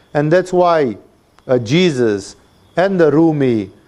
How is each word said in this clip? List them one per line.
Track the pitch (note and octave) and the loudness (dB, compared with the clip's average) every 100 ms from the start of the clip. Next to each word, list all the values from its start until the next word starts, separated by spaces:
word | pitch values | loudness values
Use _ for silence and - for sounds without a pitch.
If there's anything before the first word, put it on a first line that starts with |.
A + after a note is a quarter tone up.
| _ | _
and | D3+ D3+ | -4 0
that's | F3+ F3+ | 0 0
why, | F3+ F3 E3 C3+ G2 - _ _ _ - | 0 2 2 -2 -6 -14 _ _ _ -2
uh, | B2+ | -2
Jesus | A2 D#3+ F#3 C3 A#2 G2+ - - _ _ _ - | 0 0 0 0 -2 -2 -6 -20 _ _ _ -2
and | G3 F#3+ | -2 2
the | D#3+ | 2
Rumi | C#3+ E3 D3+ C3 A2+ F#2 - | 2 2 0 0 -2 -4 -14